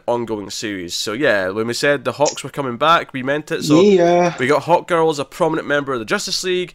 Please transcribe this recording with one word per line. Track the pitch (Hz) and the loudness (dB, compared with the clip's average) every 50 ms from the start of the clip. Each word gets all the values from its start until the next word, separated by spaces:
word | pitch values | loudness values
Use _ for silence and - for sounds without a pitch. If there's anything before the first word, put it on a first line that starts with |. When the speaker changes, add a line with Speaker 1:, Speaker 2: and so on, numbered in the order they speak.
| - | -4
Speaker 1:
ongoing | - 120 117 117 110 113 104 98 101 | -4 -2 -2 -2 -4 -6 -6 -6 -8
series. | - - - 107 101 92 87 85 - | -10 -8 -6 -6 -6 -6 -8 -8 -6
So, | - - 110 104 | -6 -6 -6 -4
yeah, | 123 151 135 107 101 92 92 | 0 2 2 2 2 0 -2
when | 98 110 113 | -2 -2 -4
we | 117 120 | -4 -4
said | - - 143 143 135 120 | -2 0 0 0 0 -2
the | 127 117 | -6 -2
Hawks | - 143 143 - - - | 0 0 0 0 -4 -12
were | 135 | -12
coming | - - 139 127 120 | -8 -8 -6 -6 -4
back, | 113 143 156 170 160 120 - - | -2 2 2 2 2 2 -2 -8
we | 135 123 | -8 -4
meant | 135 143 151 151 - | -2 -4 -4 -4 -6
it. | 160 - 117 | -6 -6 0
So, | 156 147 160 | 4 4 6
Speaker 2:
Yeah. | 190 208 196 175 170 170 175 175 180 175 165 - | 6 6 6 6 6 4 4 4 2 2 0 -2
Speaker 1:
we | 135 | 0
got | 123 147 143 135 | 2 2 2 2
Hawkgirl | 151 170 - - - 180 165 160 160 | 2 2 2 2 0 0 2 2 2
as | 156 139 | 0 -2
a | 139 | -6
prominent | - - - 180 160 156 160 101 | -8 -4 -2 0 0 0 -2 -2
member | 113 143 147 143 135 135 | 0 -2 -2 0 -2 -4
of | 120 | -4
the | 110 | -4
Justice | 101 175 202 - 190 175 - - | -4 -4 -4 -4 -4 -6 -4 -2
League. | 185 180 180 180 - - | -2 -2 -2 -4 -6 -10